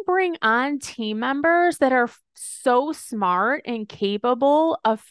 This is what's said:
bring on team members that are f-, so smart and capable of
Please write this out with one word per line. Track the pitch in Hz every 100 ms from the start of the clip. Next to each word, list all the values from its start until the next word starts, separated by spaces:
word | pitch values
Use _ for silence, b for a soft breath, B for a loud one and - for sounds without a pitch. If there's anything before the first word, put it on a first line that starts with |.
| 392
bring | 370 370 339
on | 220 233 269 285
team | - - 220 214
members | 247 277 320 339 349 311
that | 269
are | 254 240
f-, | - _
so | - - - 262 247 294
smart | 302 - 220 185 180 214 277 -
and | 233 208
capable | - 202 208 240 254 277 302 320 -
of | 220 214 -